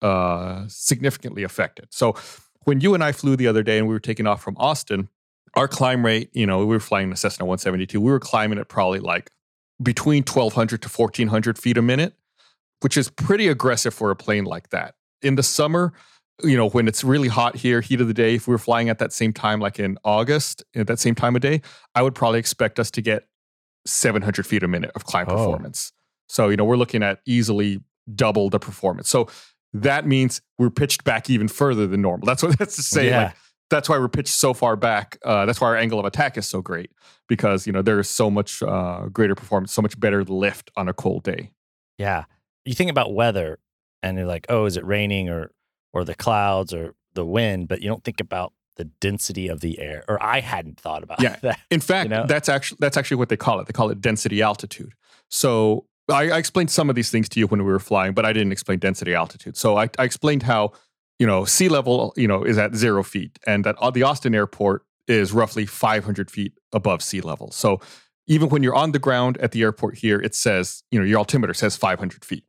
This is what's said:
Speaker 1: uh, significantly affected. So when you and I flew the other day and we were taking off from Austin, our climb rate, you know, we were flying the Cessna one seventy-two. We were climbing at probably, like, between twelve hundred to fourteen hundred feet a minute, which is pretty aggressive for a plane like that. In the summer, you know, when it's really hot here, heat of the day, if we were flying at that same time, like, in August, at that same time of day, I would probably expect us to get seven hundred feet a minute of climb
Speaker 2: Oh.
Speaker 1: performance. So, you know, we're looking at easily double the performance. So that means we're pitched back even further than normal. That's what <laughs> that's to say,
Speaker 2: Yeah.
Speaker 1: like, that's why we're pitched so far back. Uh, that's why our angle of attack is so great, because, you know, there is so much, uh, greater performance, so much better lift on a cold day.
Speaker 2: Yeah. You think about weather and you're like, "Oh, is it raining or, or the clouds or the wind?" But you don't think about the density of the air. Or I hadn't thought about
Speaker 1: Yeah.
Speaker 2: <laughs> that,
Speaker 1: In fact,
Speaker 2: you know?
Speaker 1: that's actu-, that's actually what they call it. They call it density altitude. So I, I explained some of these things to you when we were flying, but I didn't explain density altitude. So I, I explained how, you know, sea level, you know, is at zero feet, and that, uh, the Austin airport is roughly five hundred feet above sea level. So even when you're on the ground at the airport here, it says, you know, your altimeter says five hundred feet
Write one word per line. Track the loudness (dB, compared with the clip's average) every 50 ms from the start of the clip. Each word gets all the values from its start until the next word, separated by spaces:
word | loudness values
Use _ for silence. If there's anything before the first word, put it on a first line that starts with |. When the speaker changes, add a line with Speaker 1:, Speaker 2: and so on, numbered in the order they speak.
Speaker 1:
uh, | 0 0 2 2 2 0 -2 -2 -4 -8 -8 -10 -10
significantly | -12 -12 -4 -2 -2 0 0 0 -2 -2 -4 -12 -12 -8 -8 -8
affected. | -8 -4 -4 -4 -4 -6 -16 -20 _
So | -2 0 2 2 2 -2 -12 -18 -20 -20 _ _ _ _ _
when | 0 2 4
you | 4 4 4
and | 4 2
I | 0
flew | -2 0 2 2 2
the | 4 4
other | 4 4 2 2
day | 2 2 2
and | 2
we | 0 -2
were | -2
taking | -4 -6 -4 -2 0
off | 0 0 -2
from | -4 -10 -4
Austin, | -2 0 0 0 -2 -4 -4 -2 -4 -4 -6 _ _ _ _ _ _ _ _ 0
our | 0 0
climb | 0 0 0 2 2 2 2 2
rate, | 2 2 0 -2 -4 _
you | -2 0
know, | 2 2 2
we | 2
were | 2 2 0
flying | 0 0 -2 0 0 -2
the | -4
Cessna | -2 -4 -4 -4 -2 -2
one | -2 -2 -2
seventy-two. | -2 -2 -2 -2 -4 -2 -2 0
We | 2 2
were | 2 2
climbing | 0 -2 -2 0 0 0 -2 -4
at | -6
probably, | -4 -2 0 0 2 0 -2
like, | -2 -4 -4 -4 -4 -10 _ _ _ _ _ _ _ _ _ _
between | -2 0 0 2 2 4 4 4 2
twelve | 2 0 2 2 2
hundred | 2 0 0 0 -2 -6
to | -8 -8
fourteen | 0 0 0 0 0 -2 0 0
hundred | 0 0 0 0 -4
feet | -2 0 0 2
a | 2
minute, | 2 2 2 2 0 -2 -4 _ _ _ _ _ _ _ _ _ _ _ _ _
which | -2 0 2
is | 2 0 -2
pretty | -4 -6 0 0 2 4 4
aggressive | 2 2 2 2 0 0 2 0 -4 -4
for | -2 -2 -2
a | -2
plane | -2 -2 0 0 0 0
like | -4 -6 -10 -8 _
that. | -6 -6 -6 -8 -14 _ _ _ _ _
In | 0 0 2
the | 2 0
summer, | 0 2 0 0 2 2 2 0 0 -2 -8 _ _ _ _ _ _ _ -2 2
you | 2 4
know, | 4 4
when | 4 2 2 2 2
it's | 0 0 0
really | 2 2 2 2 2
hot | 2 2 2 2 0
here, | 0 0 2 2 2
heat | 2 0 0 2
of | 2 0
the | 2
day, | 2 2 2 2
if | 0 0 0
we |
were | 0
flying | 0 2 0 0 2 2 0
at | 0 -2
that | -4 -4 -2
same | -2 -2 -2
time, | -2 0 -2 -2 0 0
like, | -2 -4 -4 -2
in | -4 -4 -4 -2 0
August, | 2 2 2 2 2 2 0 0 -4 -8 -12 -16 _ _
at | -4 -2
that | -2 -2 0
same | 0 0 0
time | 2 2 2 2
of | 2
day, | 2 2 0 0 -2 -8 -20 -20 _ _ _
I | 2
would | 2 2 2
probably | 2 2 2 2 2
expect | 0 -2 -2 0 -2 0 0
us | -2 -4 -2
to | -4 -4
get | 0 0 -2 -2 -4 _ _ _ _ _ _ _ _ _ _ _ _
seven | -6 -4 0 2 2 2 2 0
hundred | 0 -2 -2 -2
feet | -2 0 0 0
a |
minute | 0 -2 -2 -4 -6 -8
of | -12 -10
climb | -4 -4 -2 -2 0
Speaker 2:
Oh. | 0
Speaker 1:
performance. | 0 0 0 -2 -4 -6 -10 -10 -10 -12 -12 _ _ _ _ _ _ _
So, | _ 0 2 2 2
you | 4
know, | 2 2
we're | 2 2
looking | 2 0 0 0 -2
at | 0 0 -2 -4 _
easily | 0 2 2 2 2 2 0 0 0 -2 -4 -8 _ _ _ _ -14 -2
double | 0 0 2 4 2 2 2
the | 0 -2
performance. | -4 -6 -10 -4 -2 -2 -2 -2 -4
So | 0 2 2 0 0 -6 -20 -20 _ _ _ _ _ -8
that | 0 0 2 2 2 0
means | 2 2 2 2 0 -2 -6 -12 _ _
we're | 0 0 0
pitched | 2 0 -2 -2 -4 -4 _
back | -2 -2 -2 0 0
even | 0 0 0
further | -2 0 0 0 0 2 0 0
than | 0 0 0
normal. | 0 0 -2 0 -2
That's | -2 0 0 2
what | 2 2
<laughs> | 2
that's | 0 -4 -4
to | -8 -6
say, | -2 0 2 4
Speaker 2:
Yeah. | 4 4 4 2
Speaker 1:
like, | 0 -4 _ _ _ _ _ _ _
that's | 0 0 2 2
why | 2
we're | 2 2 0
pitched | -2 -4 -4 -2 -2
so | 2 2 2 2
far | 2 2 0 2
back. | 2 2 2 0 0 -2 -6 -16 _ -2
Uh, | 0 2 2 2
that's | 0 0 2
why | 2
our | 2 2
angle | 2 0 0 0 -2
of | -2
attack | -2 0 0 0 0 -2
is | -6 -8
so | -6 -8 -8
great, | -8 -8 -10 -10 -10 -14 _ _ _ -20 _ _ _
because, | -2 0 2 2 2 2 0 0
you | -2 -2
know, | 0
there | 2 2 2 2
is | 0
so | -2 0 0 0 2
much, | 2 0 -2 -4 -6 -6
uh, | -4 -4 -2 -2 -4 -4 -8 -8 -10 -8
greater | 0 0 2 2 2
performance, | -2 -2 -2 -2 -2 -2 -2 -2
so | -2
much | -2 -2 -2 -2
better | 0 0 2 0 0
lift | -2 -2 -2 -2 -2 -4 -6 -16 -12 _
on | -6 -4
a | -4 -4
cold | -2 -2 -2 -4 -2 -4
day. | -6 -6 -6 -10 -14 _ _ _ _ _ _ _ _ _
Speaker 2:
Yeah. | -6 -4 -2 -2 -2 -4 _ _ _ _ _ _ _ _
You | -8 -2
think | -2 -2 0
about | 2 0 0 0 0
weather | 2 2 2 2 0 -4 -4 -8 -12 _ _ _ _ _ _ _ _ -6
and | -6 -4 -4
you're | -4
like, | -4 -4 -6 -4 -2
"Oh, | 0 0 0
is | 0 -2
it | -4 -2
raining | -2 0 0 0 0 0 -2 -2 -4
or, | -4 -6 -8 -10 _ _ _ _ _ _ _ _ -6
or | -4 -4
the | -4 -8
clouds | -4 0 0 2 2 2 2 0 0 -2 -4 -6
or | -8 -10 -10 -14 _ _ _ _
the | -6 -6
wind?" | -2 0 0 0 0 -2 -4 -4
But | -4 -6 -6
you | -4 -6
don't | -6 -4 _
think | -8 -6 -6
about | -8 -6 -6 -6 -6 -8 -12 _ _ _ _
the | -14 -14
density | -14 _ _ -4 -2 -2 -2 -6 -6 -6 -6 -6
of | -6 -6 -6
the | -6 -6 -6 -6
air. | -10 -10 -12 -12 -6
Or | -4 -4 -2
I | 0 0 0 0
hadn't | -2 -4 -6 -6 -8 -10 -16 -12
thought | _ -8 -8 -8
about | -10 -12 -6 -4
Speaker 1:
Yeah. | -4 -4 -4
Speaker 2:
<laughs> | -4
that, | -4 -4 -4 -4 _ _
Speaker 1:
In | -2 -2
fact, | 0 0 0 0 0
Speaker 2:
you | -2 -2
know? | -2 0
Speaker 1:
that's | 0 0 0 2
actu-, | 0 0 0 -2 -6 -4 _
that's | -2 0 0
actually | -2 -2 -2 -2
what | -2 0 -2
they | -2
call | -2 0 0 0 0
it. | -2
They | -6 -2
call | -2 0 -2
it | -2 -2
density | -2 -2 -2 0 -2 -2 0 2 2
altitude. | 0 0 -4 -8 -14 -14 -16 -16 -20 -20 _ _ _ _ _ _ _
So | -4 0 0 2 2 4 4 2 2 0 -4 _ _ _ _
I, | 0 2 2 2 2
I | 0
explained | 0 -2 0 0 0 0 2
some | 2 2 2 2
of | 2
these | 0 0 0
things | 0 0 0 0
to | 0 0
you | 0
when | 2 2 0 2
we | 0
were | 0 0
flying, | 0 0 0 0 2 2 0
but | 0 0
I | 2 2
didn't | 2 0 0
explain | -2 -4 -4 -4 -2
density | 0 0 -2 -2 -2 -2 -2 0
altitude. | 0 0 -2 -6 -16 -16 -14 -10
So | 0 2 2 4
I, | 4 2 0 0
I | -2 -2
explained | -2 -2 0 0 0 0 2 2
how, | 2 2 2 2 0 -2 -10 _ _ _ _ _ _ _
you | _ 2
know, | 4 4 2 2
sea | 2 2 4 4 4
level, | 4 2 2 2 2 2 0 -2 0
you | 0 2
know, | 2 2 2 2
is | 2 2
at | 2 2 0 0
zero | 0 2 2 2 2
feet, | 0 -2 -6 -8 -8 -8 _ -8 -2
and | 0 0 0 0
that, | -2 -2 0
uh, | 0 0
the | 2 2 2
Austin | 2 2 0 0 0 2
airport | 2 0 -2 -2 0 2 2 2 0 -4 _ _ _ _
is | 0 2 2 2 2
roughly | 2 2 2 2 0 -6 -6
five | -6 -4 0 0 2 2 0 -2
hundred | -4 -6 -6 -6 -8
feet | -6 -6 -6 -6 -8 _ _ _ -6
above | -2 0 0 -2 -2
sea | -4 -6 -8 -8
level. | -6 -8 -10 -10 -12 -14
So | -8 0 0 2 2 0 -4 -14 -20 -20 _ _ _ _ _
even | 2 2 4 4 4
when | 4 2 2
you're | 2 2
on | 2 0 2
the | 0 0
ground | 0 2 2 2 2 0 0
at | -2 -4 -4 0
the | 0
airport | 0 0 0 -2 -6 -6 -6 -2
here, | 0 0 0 2
it | 0 -4 -4
says, | 0 0 2 2 0 -2 -4 -8 -14 _ _
you | 0 0
know, | 2
your | 4 2 2
altimeter | 2 2 0 0 0 0 -2
says | -2 -2 -2 0
five | 0 -2 -2 -2 -2
hundred | -6 -10 -10 -12 -10
feet | -10 -10 -10 -10